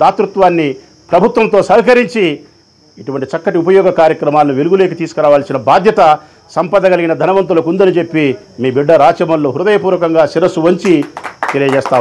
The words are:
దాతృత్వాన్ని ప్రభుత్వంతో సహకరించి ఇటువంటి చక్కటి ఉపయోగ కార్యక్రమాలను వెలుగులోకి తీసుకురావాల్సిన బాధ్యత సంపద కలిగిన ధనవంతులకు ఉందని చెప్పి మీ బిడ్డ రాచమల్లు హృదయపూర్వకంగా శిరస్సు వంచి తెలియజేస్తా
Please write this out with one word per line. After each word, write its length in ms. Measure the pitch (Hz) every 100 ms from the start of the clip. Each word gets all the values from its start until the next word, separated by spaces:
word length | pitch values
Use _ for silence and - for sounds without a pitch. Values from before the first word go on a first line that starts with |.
దాతృత్వాన్ని 640 | 165 190 196 196 185 170 147 131 - _ _
ప్రభుత్వంతో 500 | 170 208 240 214 196 175
సహకరించి 560 | 208 208 247 214 226 175 147 - _ _ _ _ -
ఇటువంటి 260 | 117 135 131
చక్కటి 260 | 165 196 170
ఉపయోగ 280 | 165 190 180 170
కార్యక్రమాలను 540 | 160 156 147 151 147 131
వెలుగులోకి 380 | 160 190 185 160
తీసుకురావాల్సిన 580 | 156 - 151 143 135 135 113
బాధ్యత 320 | 175 196 214 165 151 - _ _ -
సంపద 280 | 165 196 190
కలిగిన 200 | 175 170 165
ధనవంతులకు 460 | 156 196 175 170 160
ఉందని 220 | 190 190 175
చెప్పి 280 | 170 156 143 123 - -
మీ 80 | 127 139
బిడ్డ 160 | 147 160
రాచమల్లు 460 | 147 170 175 160 143 123
హృదయపూర్వకంగా 680 | 190 208 185 180 165 165 151
శిరస్సు 280 | 170 180 170 165
వంచి 280 | 180 196 156 139 - - - -
తెలియజేస్తా 460 | 139 139 135 - 127